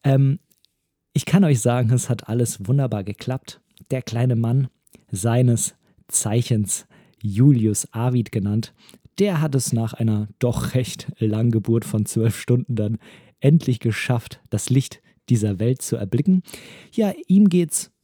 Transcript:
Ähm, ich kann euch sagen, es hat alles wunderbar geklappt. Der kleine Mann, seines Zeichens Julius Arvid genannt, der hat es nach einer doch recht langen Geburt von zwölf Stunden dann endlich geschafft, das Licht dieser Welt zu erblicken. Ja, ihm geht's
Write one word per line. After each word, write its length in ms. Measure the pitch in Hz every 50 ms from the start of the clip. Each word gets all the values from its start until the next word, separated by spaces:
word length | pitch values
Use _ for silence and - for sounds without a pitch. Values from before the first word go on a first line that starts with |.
| -
Ähm, 340 | 139 135 135 139 135 143 - _ _ _ _ _ _ _ _ _ _ _ _ _ _
ich 120 | _ - -
kann 200 | - 156 196 196
euch 160 | 156 139 113
sagen, 300 | - 123 120 123 123 110
es 160 | 127 120 - -
hat 200 | 120 104 - -
alles 380 | 110 123 120 113 - - 101
wunderbar 380 | 92 127 143 135 120 110 104 92
geklappt. 560 | 101 101 _ - - 127 131 _ - - _ _ _ _ _ - _
Der 120 | 135 131
kleine 340 | - - 110 117 127 127 120
Mann, 320 | 113 113 113 120 139 135 123 _ _ _ _ _ - _ _
seines 640 | - 92 98 117 117 123 127 123 117 117 - - _ _ _ _ _ _ _ _
Zeichens 760 | - - - 110 104 120 120 - 120 107 104 95 - - - _ _ _ _ _ _ _
Julius 720 | - 104 98 107 127 147 139 117 107 110 104 - - -
Arvid 400 | - 110 117 127 127 123 104 -
genannt, 420 | - 110 95 101 104 117 117 - _ _ _ - - _ _ _ _ -
der 220 | 196 208 180 151
hat 140 | 156 151 135
es 180 | 135 120 -
nach 200 | - 113 113 110
einer 360 | - - 117 113 107 104 107 104 - _
doch 360 | - 123 120 - 120 - -
recht 380 | 127 120 - - - - - - _
langen 320 | 110 107 107 107 117 120
Geburt 340 | 110 110 98 - 113 117 -
von 220 | - - 110 104
zwölf 340 | - - 113 110 113 - -
Stunden 340 | - - 123 123 - - 123
dann 240 | 107 107 104 113 - _ - - - _ _ _ _
endlich 380 | - 139 160 160 - 131 120 -
geschafft, 600 | - 120 107 - - - 123 120 - - - - _ _
das 200 | - 101 - -
Licht 320 | 127 139 131 - - _ _ _ _ _ _ -
dieser 320 | 123 110 104 107 98 90
Welt 220 | 110 120 131 -
zu 140 | - - 113
erblicken. 460 | 117 104 92 - 120 147 - 185 185 - - - - - - - - - _
Ja, 200 | _ - 214 196 - - - -
ihm 200 | 277 202 214 190
geht's 440 | 165 180 170 151 - - - _ _ _